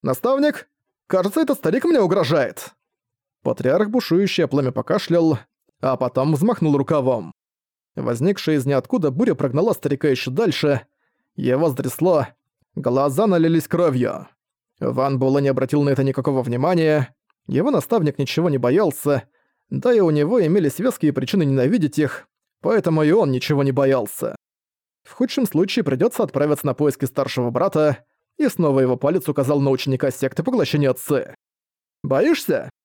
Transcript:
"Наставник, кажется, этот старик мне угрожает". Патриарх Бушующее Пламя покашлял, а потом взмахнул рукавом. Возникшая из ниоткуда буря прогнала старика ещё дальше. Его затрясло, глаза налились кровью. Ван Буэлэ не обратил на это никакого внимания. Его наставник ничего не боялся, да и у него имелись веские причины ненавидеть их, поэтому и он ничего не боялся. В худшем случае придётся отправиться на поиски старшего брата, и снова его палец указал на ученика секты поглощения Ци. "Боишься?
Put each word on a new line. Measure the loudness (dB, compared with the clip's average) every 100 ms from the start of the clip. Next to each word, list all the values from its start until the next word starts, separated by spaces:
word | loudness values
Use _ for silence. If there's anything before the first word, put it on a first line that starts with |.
"Наставник, | -4 -2 0 2 0 -2 -12 _ _ _ _
кажется, | 0 0 0
этот | 0 0
старик | 0 0
мне | 2 2
угрожает". | 4 2 2 0 0 -6 -18 _ _ _ _ _ _ _
Патриарх | -6 -2 0 0 0
Бушующее | -2 0 0 2 0 0
Пламя | 0 -2
покашлял, | -4 -2 -4 0 2 2 0 -6 _ _ _
а | -4 -2
потом | -2 0 0
взмахнул | 2 0 0 0 0
рукавом. | 0 0 0 -2 -4 -18 _ _ _ _ _ -8
Возникшая | -4 0 0 0 0 0
из | 0
ниоткуда | -2 0 -2 -2
буря | 0 0 0
прогнала | -2 0 0
старика | -2 -2 0 0
ещё | 0 -2
дальше. | -2 0 0 0 0 -4 _ _ _ _ -4
Его | 0 2 0
затрясло, | 0 -6 -2 2 2 0 _ _ _ _ -6
глаза | -2 0 0 2 2
налились | 2 2 2 0
кровью. | 0 2 2 -2 -4 -14 _ _ _ _ _
Ван | -4 -2 -2 0
Буэлэ | 2 2
не | 2
обратил | 0 0 0
на | 2
это | 0
никакого | 0 -2 -2 -2
внимания. | -2 -2 0 2 2 2 -2 _ _ _ -4
Его | -2 0
наставник | 0 0 0 0 -2
ничего | -4 0 0
не | 0
боялся, | 2 2 0 -2 -2 -2 -4 _ _ _ _
да | -2 2
и | 4
у | 4
него | 2 2 2 2
имелись | 2 0 0
веские | -4 0 0
причины | 0 -2 0
ненавидеть | 2 2 2 2 0 0
их, | -2 -4 -18 _ _ _
поэтому | 0 0 2 2
и | 4
он | 4 2
ничего | 0 0 0
не | 0
боялся. | 2 2 2 -2 -6 -8 -8 _ _ _ _ _ _ _
В |
худшем | -4 -2 0 0
случае | 0 0 0 -2
придётся | 0 0 0
отправиться | -2 0 0 0 -2
на |
поиски | 0 0 0 -4
старшего | -4 -4 -2 -2
брата, | 0 0 2 0 0 _ _ _ _
и | -2
снова | 0 0 2
его | 2 0
палец | 0 -2 -2
указал | -2 0 0
на | 2
ученика | 0 -2 -2 -2
секты | -2 -4 -2
поглощения | -2 0 0 0 0
Ци. | -2 -2 -2 -2 -14 _ _ _ _ _ _
"Боишься? | -2 0 2 0 0 -4 -4 _